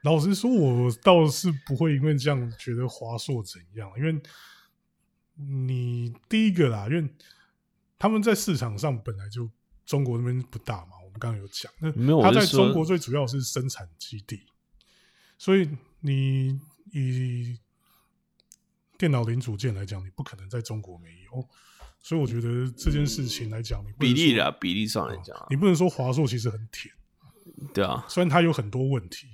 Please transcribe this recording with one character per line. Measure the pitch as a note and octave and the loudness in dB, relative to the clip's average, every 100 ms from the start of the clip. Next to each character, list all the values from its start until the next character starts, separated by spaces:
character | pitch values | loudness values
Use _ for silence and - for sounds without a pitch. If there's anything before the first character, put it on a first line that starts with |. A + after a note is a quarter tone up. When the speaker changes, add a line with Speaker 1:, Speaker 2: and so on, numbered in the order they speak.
Speaker 1:
老 | D3 D#3+ | 4 4
实 | E3 | 4
说， | G3 B3 | 2 2
我 | A#3+ C#3+ B2 B2 A2+ | 4 4 4 2 4
倒 | - F3+ D#3 | 6 8 8
是 | - F3+ C#3+ | 4 -2 -2
不 | - C#3 | -4 0
会 | E3 | 2
因 | C#3+ | 2
为 | D3 D3 | 2 2
这 | C#3 | 2
样 | C#3 A#2+ A2+ | 0 -2 -8
觉 | - | -6
得 | A#2+ B2+ | -4 -4
华 | - A#2 A#2 | -6 -10 -8
硕 | - B2+ | -4 -6
怎 | G2+ F2 F2 | -6 -16 -18
样， | G#2 G2 G2 | -14 -12 -4
因 | |
为 | D#3 D#3 - - - - _ _ _ _ _ _ _ - | -2 -2 -6 -20 -20 -20 _ _ _ _ _ _ _ -16
你 | C#3+ C3+ B2+ B2+ B2 A#2+ A#2+ A#2 _ | -8 -6 -4 -4 -4 -4 -6 -10 _
第 | A3 A3 | 2 2
一 | |
个 | F3 C#3 | 4 2
啦， | A2 G2+ | 2 -2
因 | |
为 | E3 D3+ _ - _ _ _ _ _ _ _ | -2 -2 _ -20 _ _ _ _ _ _ _
他 | G3+ | 0
们 | A3 | 2
在 | G#3+ | 2
市 | G#3 - D3 | 2 0 -2
场 | A#2+ G#2 | -2 -4
上 | D#3 B2 | -4 -4
本 | G#2 G2+ | -8 -10
来 | G2+ | -10
就 | A2+ A#2 _ _ _ - | -10 -10 _ _ _ -4
中 | C#3+ | -2
国 | C3 A#2 | 0 -2
那 | |
边 | B2 B2+ B2+ | -2 -4 -6
不 | A#2 | -12
大 | - G#2 E2+ | -8 -10 -10
嘛， | F#2 | -20
我 | F#2+ | -20
们 | G#2 | -10
刚 | A#2+ | -6
刚 | G#2+ | -6
有 | G2 | -10
讲。 | - - - | -14 -16 -6
那 | D#3+ | -6
Speaker 2:
没 | C#3 B2+ | 0 4
有， | D#3 | 6
我 | F#3+ | 6
是 | |
说 | F#3+ | 6
Speaker 1:
他 | |
在 | F#3+ | 4
中 | C3+ B2+ | 4 4
国 | - | 4
最 | D#3 F3+ | 0 -2
主 | B2 | 0
要 | C#3 | -4
是 | C3 C3+ | -2 -4
生 | B2 - C3 | -4 -4 -6
产 | - F2 D#2+ | -8 -16 _
基 | - G#2 | -16 -16
地， | G2 G2 _ _ _ _ _ _ _ _ _ _ | -14 -14 _ _ _ _ _ _ _ _ _ _
所 | - F#3+ | 2 4
以 | E3 D3 _ _ | 4 -4 _ _
你 | D3 C3+ C3+ C3+ C3 C3+ D3 _ - | -2 0 2 0 0 -4 -8 _ -10
以 | D3 B2+ B2+ B2+ A#2+ A#2+ A#2+ _ _ _ _ _ _ _ _ _ _ _ _ _ _ | -4 -2 -2 -4 -4 -6 -10 _ _ _ _ _ _ _ _ _ _ _ _ _ _
电 | F3 | 0
脑 | C3 | 2
零 | A2+ A#2 | 0 -2
组 | B2 G#2 | -4 -4
件 | C3 | -4
来 | G2 G2 | -4 -8
讲， | G2 | -10
你 | F#2+ | -12
不 | - | -12
可 | C#3+ G#2 | -14 -14
能 | F#2+ | -10
在 | A#2+ | -10
中 | A2 A2 | -8 -10
国 | G2+ F2 | -10 -20
没 | E2 E2+ F#2 | -20 -20 -14
有， | B2 B2+ _ _ _ - _ | -12 -12 _ _ _ -20 _
所 | - D#3+ | -4 -2
以 | |
我 | C3 | 0
觉 | A2+ | 0
得 | A#2 A#2+ B2+ A#2+ | -2 -2 -2 -2
这 | - | 0
件 | D3 C#3+ | 2 0
事 | A2+ B2+ | 0 -4
情 | - A2+ | -4 -6
来 | A2 | -8
讲， | A2+ A2 G2+ | -6 -6 -6
你 | |
不 | - | 0
能 | B2+ | 4
说 | B2+ | 6
Speaker 2:
比 | E3 | 6
例 | A2+ | 4
啦， | C#2+ - | 2 0
比 | F2+ | -2
例 | F#2 G#2+ | 0 0
上 | A2 C2 | -2 -4
来 | A#1 | -6
讲 | F2 - | -14 -18
啊。 | - | -4
Speaker 1:
你 | C3+ | 2
不 | |
能 | G3 E3 | 4 4
说 | F3+ | 2
华 | - B2+ | 2 -2
硕 | B2+ C#3+ | 0 0
其 | A#2+ | 0
实 | A2+ | -4
很 | G#2+ A2+ | -6 -12
舔。 | - - _ _ _ - _ - - C#3+ | -14 -18 _ _ _ -20 _ -20 -16 -6
Speaker 2:
对 | - | -2
啊。 | F#2+ - - | 0 -2 -4
Speaker 1:
虽 | - | 0
然 | F3 | 2
它 | D#3+ | 4
有 | E3+ | 4
很 | D3+ G#2 | 2 -4
多 | B2 C3 | -2 0
问 | C3 F2 | -2 -4
题 | - C3+ | -16 -18